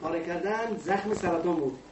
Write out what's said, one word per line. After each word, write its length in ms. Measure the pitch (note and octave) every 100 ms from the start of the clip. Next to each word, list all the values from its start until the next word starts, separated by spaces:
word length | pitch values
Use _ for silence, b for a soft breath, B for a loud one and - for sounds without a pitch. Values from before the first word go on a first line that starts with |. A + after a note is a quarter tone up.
پاره 240 | D#3+ E3 E3+
کردن، 520 | F3 F#3+ A3 A3+ F#3 D#3+
زخم 280 | G3+ G#3
سرطان 420 | G3+ F3 E3 F3 D#3
بود. 240 | C3+ - -